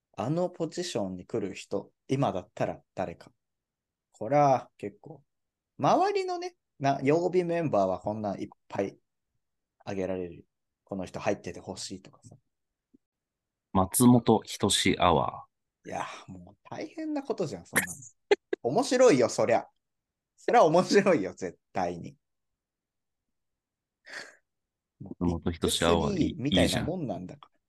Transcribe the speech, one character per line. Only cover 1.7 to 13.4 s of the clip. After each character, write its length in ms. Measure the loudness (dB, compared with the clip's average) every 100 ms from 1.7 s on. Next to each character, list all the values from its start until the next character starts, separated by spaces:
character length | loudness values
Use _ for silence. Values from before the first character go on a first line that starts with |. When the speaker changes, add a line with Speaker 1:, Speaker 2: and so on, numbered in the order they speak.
| -8 -8 _ _
Speaker 1:
今 240 | -2 -2
だ 80 | -2
っ 80 | -10
た 120 | -6 -6
ら 140 | -6 _
誰 200 | -8 -8
か。 160 | -8 -20 _ _ _ _ _ _ _ _
こ 160 | _ 0
れ 80 | 4
は 320 | 4 2 -2 _
結 220 | -14 -14
構、 220 | -20 -20 _ _ _ _ _ -2
周 340 | 2 2 2
り 140 | 0 -4
の 120 | -6
ね、 180 | -8 -14 _ _
な、 180 | -2 0
曜 280 | 2 2 2
日 140 | 0
メ 160 | 0 -2
ン 100 | 0
バ 100 | 0
ー 20 |
は 160 | 0 -2
こ 120 | -4
ん 60 | -6
な 140 | -6
ん 60 | -6
い 60 | -10
っ 20 | -14 _
ぱ 140 | -6
い 140 | -6 -6 _ _ _ _ _ _ _ _
あ 100 | -10
げ 140 | -6 -4
ら 80 | -4
れ 120 | -8
る。 160 | -12 -20 _ _ _
こ 120 | _ -10
の 80 |
人 160 | -8 -6
入 140 | -4
っ 20 | -4
て 160 | -8
て 80 | -14
ほ 160 | -12 -12
し 200 | -12 -14
い 60 |
と 80 | -18
か 100 | -20
さ。 120 | -20 -20 _ _ _ _ _ _ _ _ _ _